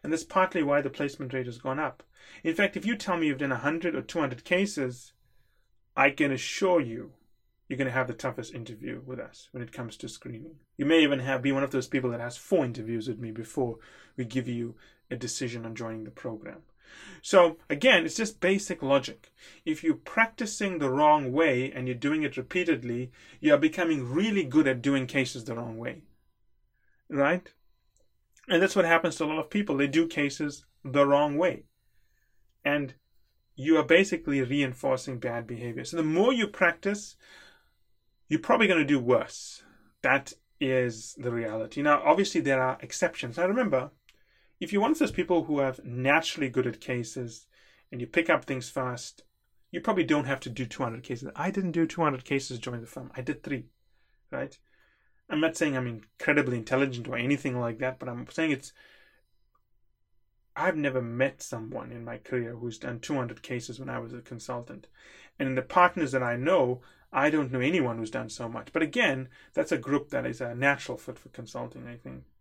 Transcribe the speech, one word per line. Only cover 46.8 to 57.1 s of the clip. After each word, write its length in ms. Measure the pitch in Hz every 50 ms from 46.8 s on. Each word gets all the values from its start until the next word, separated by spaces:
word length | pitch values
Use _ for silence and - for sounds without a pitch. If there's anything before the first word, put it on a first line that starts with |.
| - - 127 120 117 - - 131 123 117 110 - - _ _ _ _ _ _ _ _ _
and 80 | - 123
you 60 | 120
pick 240 | - - 175 165 -
up 160 | 160 151 -
things 240 | - 139 127 123 -
fast, 540 | - 139 131 127 123 123 - - - - _ _ _ _ _ _ _ _ _ _
you 100 | - 175
probably 220 | - 233 202 185 165
don't 240 | 135 151 147 131
have 120 | 127 139 131
to 100 | - 127
do 160 | 113 117 127
two 160 | 110 - - 131
hundred 180 | 117 113 123
cases. 300 | - - 131 117 131 139 -
I 140 | - 151 190
didn't 220 | 196 202 190 175
do 160 | 156 170 165
two 140 | 160 - 170
hundred 240 | 165 147 139 127 -
cases 340 | - 143 135 135 - 127 120
during 220 | - 127 123 117
the 40 | 113
firm. 260 | 117 - 139 127 131 -
I 60 | -
did 200 | 123 139 151 -
three, 240 | - - 277 - - - _ _ _ _ _ _ _ _ _ _ _ _
right? 260 | - 131 - - - _ _ _ _ _ _ _ _ _ _ _ _ _ _ -
I'm 100 | - -
not 180 | 156 160 165
saying 180 | - 170 151 135
I'm 120 | 131 127
incredibly 720 | 120 117 107 - _ _ _ - - 143 147 135 127 123
intelligent 500 | 117 110 - 131 131 139 135 123 120 113
or 100 | 123